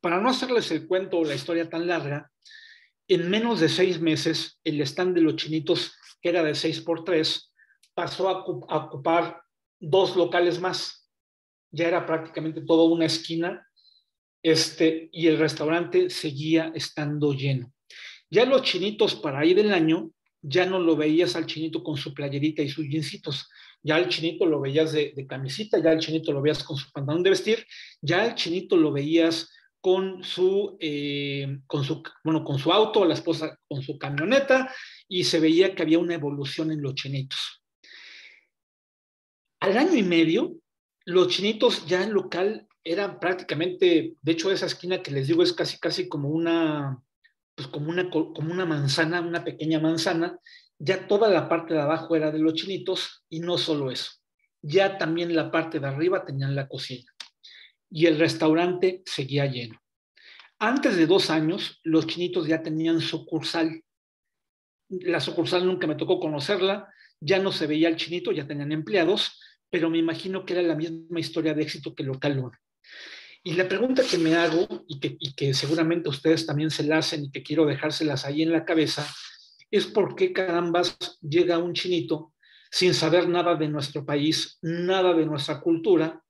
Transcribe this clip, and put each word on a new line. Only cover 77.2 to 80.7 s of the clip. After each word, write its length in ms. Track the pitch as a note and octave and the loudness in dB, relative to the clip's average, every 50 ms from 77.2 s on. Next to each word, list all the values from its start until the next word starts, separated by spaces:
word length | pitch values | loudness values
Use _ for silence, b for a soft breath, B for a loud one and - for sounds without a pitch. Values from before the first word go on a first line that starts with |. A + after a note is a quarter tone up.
| C#3+ | -8
y 60 | C#3 | -8
que 120 | - C#3 | -10 -12
quiero 240 | - - D3+ D#3+ D#3+ | -8 -2 2 2 4
dejárselas 580 | D3 C3+ C#3 D#3 D3+ - - D#3+ D3+ C#3 C3+ - | 2 2 0 -2 -4 -2 -2 -2 -2 -2 -2 -4
ahí 180 | C#3 C#3+ D3+ | -4 -2 0
en 100 | D#3+ E3 | 0 2
la 120 | E3 D#3+ E3 | 2 0 0
cabeza, 420 | - E3+ D#3+ D3+ B2 - D3 D3 C#3+ B B B B B B B B B B B _ | 2 2 2 2 2 0 -4 -6 -8 B B B B B B B B B B B _
es 160 | - G3+ - | 0 0 0
por 300 | - - A3+ F#3 - - | 2 0 0 0 0 0
qué 160 | - F#3 F3+ | -2 -2 0
carambas 640 | F3+ G3 F#3+ F#3 E3+ F3 F3 E3+ | 0 -2 -2 0 0 0 0 2